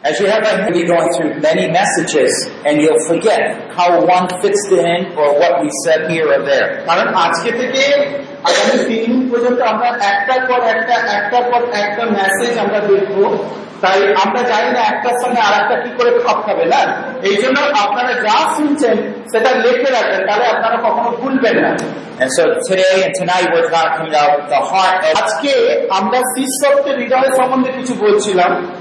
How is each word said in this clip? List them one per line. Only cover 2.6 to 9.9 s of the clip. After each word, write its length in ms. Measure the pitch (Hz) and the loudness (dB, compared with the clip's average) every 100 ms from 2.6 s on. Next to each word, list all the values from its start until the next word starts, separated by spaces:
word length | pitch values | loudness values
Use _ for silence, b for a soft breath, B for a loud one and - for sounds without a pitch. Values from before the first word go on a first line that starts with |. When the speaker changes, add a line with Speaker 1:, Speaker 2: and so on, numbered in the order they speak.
Speaker 1:
and 100 | 143 151 | 0 2
you'll 240 | 156 156 - | 4 2 0
forget 340 | 165 220 185 - - - | 0 2 2 -2 -6 -8
how 160 | 185 175 175 170 | 0 2 4 4
one 200 | 185 190 - | 2 0 -2
fits 220 | 202 196 - | 0 0 2
in 280 | 180 170 175 180 170 | 2 2 0 -2 0
or 100 | 147 143 | 2 4
what 120 | 135 175 | 2 2
we 80 | 151 - | -2 -4
said 180 | 170 160 156 | 0 0 0
here 180 | 165 151 | -2 0
or 60 | 139 | 0
there. 240 | 143 135 107 - - | 2 0 0 -4 -2
Speaker 2:
কারণ 200 | 175 220 | 0 0
আজকে 360 | 226 226 - 233 | 0 0 -2 -4
থেকে 300 | 233 254 269 277 285 285 - - - - | -4 -4 0 2 2 0 -4 -10 -6 -2
আগামী 300 | - - - - | 0 0 0 -2
তিন 140 | 220 233 | -2 0
দিন 220 | 254 - | 0 0
পর্যন্ত 300 | 233 247 247 | 0 0 0
আমরা 280 | 226 214 240 | 0 0 -2